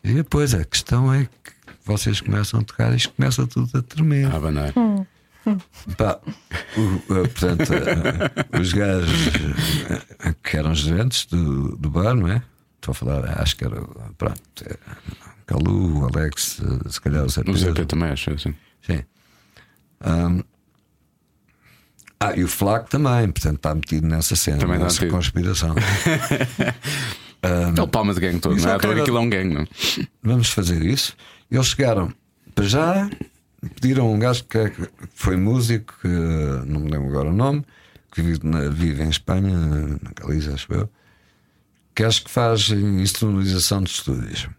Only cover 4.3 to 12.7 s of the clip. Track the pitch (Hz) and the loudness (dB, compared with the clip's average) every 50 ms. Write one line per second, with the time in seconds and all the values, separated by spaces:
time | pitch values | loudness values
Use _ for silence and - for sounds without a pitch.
4.3 | - - - 80 76 - 71 73 71 247 233 220 208 196 190 - _ _ _ _ | 0 0 0 0 0 0 -2 0 0 2 2 2 2 0 -4 -6 _ _ _ _
5.3 | _ _ - 220 214 185 - _ _ - - - 90 - 110 101 - - - - | _ _ -2 -2 -2 -2 -4 _ _ -18 -10 -10 -2 0 0 0 0 -2 -6 -12
6.3 | - - _ _ - - - - - 110 110 98 95 90 - - 95 95 90 - | -12 -14 _ _ -10 -10 -10 -6 -2 0 0 2 0 -2 -2 0 0 2 2 0
7.3 | - - - 90 87 82 160 - - 175 - - 262 - 80 - - - - 143 | 0 0 0 0 2 2 2 2 0 0 2 0 0 0 0 0 -2 0 -2 -4
8.3 | - - 147 - - - 87 92 85 104 101 101 95 92 87 82 85 85 80 76 | -2 -4 -6 -2 0 0 0 2 2 2 2 2 2 0 2 0 0 0 0 0
9.3 | 73 - 76 76 71 - 160 160 - 73 - - 87 - - _ - _ - 85 | 0 0 -2 -2 -2 -2 -2 -2 -2 -2 -2 -4 -6 -8 -8 _ -20 _ -4 -4
10.3 | 80 - _ - - 78 76 78 82 78 73 76 82 90 117 127 120 - - - | -4 -4 _ -4 -2 0 0 0 0 0 0 0 0 2 0 0 -2 -2 -4 -2
11.3 | - 85 82 73 67 67 69 64 - 58 76 76 73 82 92 110 127 123 90 85 | 0 0 0 2 0 0 -2 -4 -4 -4 -6 -2 0 0 2 2 2 2 2 2
12.3 | 98 120 120 - _ _ _ _ | 0 -2 -4 -6 _ _ _ _